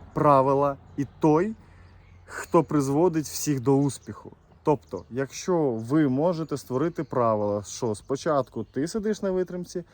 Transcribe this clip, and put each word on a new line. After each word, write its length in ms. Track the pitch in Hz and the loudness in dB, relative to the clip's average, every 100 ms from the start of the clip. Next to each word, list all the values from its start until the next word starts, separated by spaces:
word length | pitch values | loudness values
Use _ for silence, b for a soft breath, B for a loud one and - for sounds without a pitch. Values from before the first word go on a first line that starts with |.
| - | -8
правила, 640 | - 147 139 135 139 143 139 - - | 2 6 6 6 2 2 -2 -10 -8
і 80 | 139 - | -8 0
той, 360 | 160 151 208 220 b b b b b b - | 4 4 2 -6 b b b b b b -18
хто 340 | - - 170 | -14 0 2
призводить 600 | 160 151 135 139 180 160 139 | 4 2 2 2 2 2 -4
всіх 340 | - - 139 | -6 -2 -2
до 180 | 123 139 | 2 2
успіху. 540 | 143 - - 104 - - _ _ | 2 -2 -12 -14 -16 -20 _ _
Тобто, 420 | - 147 - 90 - | -2 -2 -2 -12 -8
якщо 640 | 120 135 - - 180 147 | -6 -6 -6 -2 0 0
ви 380 | 113 113 151 147 | -2 0 2 2
можете 480 | 127 170 160 160 143 | 2 0 -2 -4 -8
створити 460 | - 127 165 170 | -4 -2 -2 -4
правила, 600 | 156 135 117 107 104 104 | -6 0 2 2 0 -4
що 320 | 101 - 120 104 | -6 -6 -4 -4
спочатку 680 | - 139 175 143 127 - | -6 -6 0 0 -2 -6
ти 240 | 107 - 156 | -8 -6 -6
сидиш 340 | 226 208 208 | -4 -4 -4
на 100 | 196 | -2
витримці, 520 | 185 180 180 175 180 165 | -2 -4 -8 -10 -10 -12